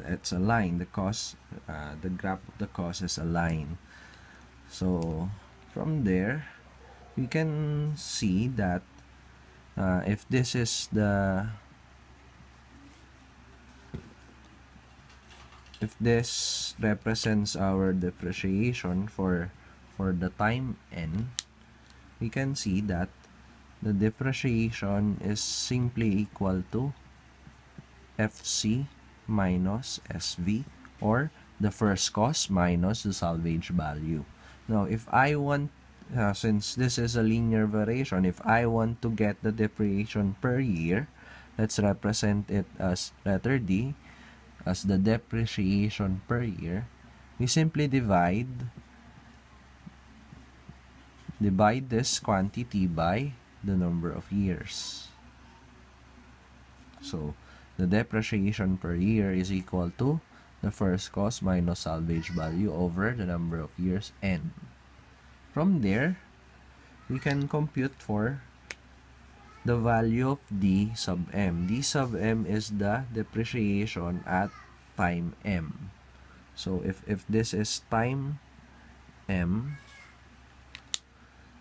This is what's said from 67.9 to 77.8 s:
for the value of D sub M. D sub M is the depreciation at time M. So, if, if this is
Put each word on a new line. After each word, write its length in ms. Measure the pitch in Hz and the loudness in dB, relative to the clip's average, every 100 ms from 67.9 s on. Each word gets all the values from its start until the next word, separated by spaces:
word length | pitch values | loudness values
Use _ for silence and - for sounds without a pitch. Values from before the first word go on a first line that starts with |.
| - | -4
for 480 | - 104 113 139 - - - - - - - - - - - - | -2 0 0 -2 -10 -18 -18 -18 -20 -20 -20 -20 -20 -20 -20 -6
the 160 | 120 120 | 0 2
value 560 | 117 113 113 113 131 139 | 2 4 4 2 0 -2
of 80 | - | -4
D 400 | 101 98 95 104 113 | 0 4 4 2 -2
sub 360 | - 90 82 | -4 -4 -2
M. 360 | 98 98 85 90 | -2 0 0 0
D 140 | 117 | 0
sub 340 | 143 151 127 101 | 0 0 0 0
M 280 | 107 113 | 0 0
is 320 | 90 107 104 104 | 0 -2 -2 -2
the 320 | 101 113 127 113 | 0 0 -2 -6
depreciation 1080 | 104 110 113 127 104 101 107 - 85 87 - | -4 -4 -2 0 0 0 -2 -4 -4 -4 -2
at 240 | 92 98 - - - - - | 0 0 -4 -20 -20 -12 -2
time 360 | 90 87 85 - 107 | 0 0 -4 -6 -4
M. 460 | 92 78 - 98 - - - - - - - | -2 -4 -8 -14 -16 -20 -20 -20 -20 -20 -10
So, 280 | - 90 | -4 -4
if, 160 | - 95 - | -4 -6 -4
if 160 | 101 - | -6 0
this 220 | 110 113 | 2 2
is 300 | 95 104 - | 0 -2 -4